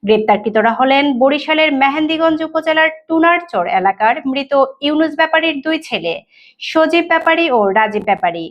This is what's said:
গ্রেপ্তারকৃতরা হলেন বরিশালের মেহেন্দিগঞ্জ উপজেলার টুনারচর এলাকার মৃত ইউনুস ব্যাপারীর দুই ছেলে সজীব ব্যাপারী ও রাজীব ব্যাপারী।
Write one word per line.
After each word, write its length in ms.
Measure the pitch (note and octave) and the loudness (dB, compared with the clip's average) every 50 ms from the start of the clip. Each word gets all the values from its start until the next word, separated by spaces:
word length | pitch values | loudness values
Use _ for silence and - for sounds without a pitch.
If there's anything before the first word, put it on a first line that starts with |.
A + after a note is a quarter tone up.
| - | 0
গ্রেপ্তারকৃতরা 680 | G3 G#3+ G#3+ G#3+ - G#3 G3+ G#3 A#3 G#3 A3 G#3+ A3+ A3+ | 2 0 0 2 0 0 0 0 -2 -2 0 0 0 0
হলেন 320 | A#3 C4 C4+ C4+ C#4 C#4 C#4+ C#4 A#3 | 0 0 2 2 2 2 0 0 2
বরিশালের 520 | B3+ C4+ C#4+ D4 D4 - D#4 D#4 D#4 D#4 D4 | 2 2 2 0 -2 -2 0 2 2 0 2
মেহেন্দিগঞ্জ 640 | C4+ C#4 C#4 C#4 D#4 D#4 D4+ D#4+ D#4 E4 E4 D#4+ D#4 D#4+ | 2 0 0 0 0 -2 -2 -2 0 0 0 0 0 -4
উপজেলার 480 | D#4+ D#4+ D#4+ D#4+ D#4+ D#4 D#4 D#4+ D#4+ D#4 - _ | -4 -4 -4 -2 0 0 2 0 0 -2 -6 _
টুনারচর 600 | _ D#4+ E4 D#4+ E4+ - E4+ - - - G3+ F3 F3 | _ 0 2 4 4 2 2 -2 -4 -4 -4 -2 0
এলাকার 440 | - F#3+ F#3 G3 F#3+ G3 G#3+ A3 B3 D#4 - | -2 0 0 0 0 2 0 0 0 0 -4
মৃত 260 | C4+ C4 C#4 C#4 C#4 C#4+ C#4 C4+ C4+ C4 _ | -4 -4 -4 -4 0 2 2 2 0 -2 _
ইউনুস 320 | C#4+ C#4+ D4+ D4+ D#4+ D#4+ D4+ | -4 -2 0 0 0 -2 0
ব্যাপারীর 400 | C#4+ D#4+ D#4+ E4 D#4+ D#4+ E4 D#4 C#4 | -2 -2 0 2 0 0 0 -4 -4
দুই 160 | C4 D#4 D#4+ D#4 D#4+ | -4 -4 -4 -4 -4
ছেলে 320 | - B3 F#3+ D#3+ E3+ E3 - _ _ _ _ - _ _ _ | -6 -8 -6 -4 -6 -6 -8 _ _ _ _ -20 _ _ _
সজীব 440 | - - - D#4+ D#4+ D#4 D#4+ E4+ E4+ F4 | -14 -4 0 0 2 2 2 0 0 2
ব্যাপারী 360 | E4 E4 E4 E4 E4 E4 E4+ E4 | 0 0 2 2 0 2 0 0
ও 80 | B3+ A#3 G#3 G3 | 2 2 2 2
রাজীব 340 | F#3+ G#3+ A3 G#3+ G#3 G#3+ G3+ | 2 2 0 0 -2 -4 -2
ব্যাপারী। 400 | A3 G3+ F#3 - F3 E3+ E3+ E3 D#3+ | -2 -2 0 0 -4 -4 -4 -10 -12